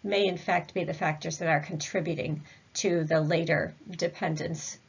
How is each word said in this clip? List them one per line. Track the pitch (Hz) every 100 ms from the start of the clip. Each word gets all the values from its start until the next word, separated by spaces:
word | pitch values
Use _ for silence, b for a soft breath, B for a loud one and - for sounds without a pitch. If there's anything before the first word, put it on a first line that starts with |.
may | 202 202 196
in | 180
fact | - 180 -
be | 190
the | 160
factors | 156 160 151 170 160
that | 165
are | 147
contributing | 151 160 - 190 165 156 - 151 B B B
to | - 196 175
the | 156 160
later | 156 170 165 151 - - -
dependence | 170 170 - 180 156 170 165 - -